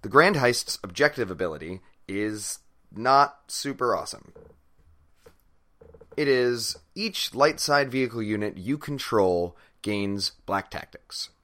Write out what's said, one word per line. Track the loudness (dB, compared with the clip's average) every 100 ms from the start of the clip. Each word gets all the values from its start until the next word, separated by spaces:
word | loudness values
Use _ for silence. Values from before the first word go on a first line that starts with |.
The | 6
Grand | 6 6 6
Heist's | 2 2 -4 -8
objective | -8 0 0 2 -6
ability | -4 -6 -6 -10 -12 _ _ -8
is | -4 -4 -4 -8 -10 _ _ _
not | -4 4 6 6 0 _
super | -8 -6 -2 0 0
awesome. | -4 -14 -18 -20 -20 -20 _ _ _ _ _ _ -20 _ _ _ _ _ -20 -20 -12 -4
It | 2
is, | 2 2 0 -6 -8 _
each | -8 -8 -6 -6
light | 2 2 2
side | 0 2 2
vehicle | 0 -2 -2
unit | -4 -2 -4 -6
you | -6 -6
control | -6 -8 -2 2 4 2 -2 -6 _ _
gains | -6 -2 -2 -4 -6 -8 -4
black | -4 -4
tactics. | -12 -12 -20 _ -12 -12 _